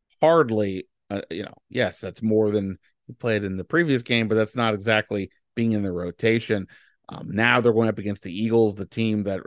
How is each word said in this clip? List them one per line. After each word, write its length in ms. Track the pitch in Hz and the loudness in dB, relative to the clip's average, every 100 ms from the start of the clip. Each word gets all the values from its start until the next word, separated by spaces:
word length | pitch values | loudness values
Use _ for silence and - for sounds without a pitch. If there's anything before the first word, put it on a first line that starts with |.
| _ _ | _ _
Hardly, 680 | 156 165 123 110 101 92 - _ - | 4 6 4 0 -2 -4 -12 _ -10
uh, 100 | 101 - | -8 -6
you 140 | 85 | -10
know, 100 | 101 - _ | -10 -16 _
yes, 320 | 123 101 - | -2 -2 -4
that's 220 | 98 - | -12 -4
more 280 | 110 110 107 | 0 2 2
than 280 | 104 98 92 _ _ - | 0 -2 -8 _ _ -20
he 60 | |
played 320 | 123 120 107 | -6 -2 -2
in 120 | 98 95 | -2 -6
the 80 | |
previous 380 | 90 165 165 131 | -2 0 2 0
game, 240 | 113 117 110 | 0 0 2
but 100 | 110 | 0
that's 200 | 107 120 | 0 0
not 180 | 113 | -2
exactly 560 | 104 107 107 - 104 92 _ _ | 0 0 0 0 -4 -6 _ _
being 180 | - 113 | -4 -2
in 100 | 107 | 0
the 100 | 98 | -2
rotation. 760 | 87 87 - 117 113 - 104 92 - _ _ - | -4 -6 -2 0 0 0 -4 -4 -16 _ _ -20
Um, 220 | - - | -14 -6
now 300 | 98 120 123 | 2 4 6
they're 120 | 117 | 4
going 160 | 110 113 | 4 2
up 100 | 104 | -2
against 240 | 101 101 | -6 -8
the 140 | 92 90 | -8 -6
Eagles, 380 | 110 113 110 | 0 2 2
the 120 | 98 90 | 0 -8
team 380 | - 113 107 | -4 -2 -2
that 180 | 101 95 | -2 -6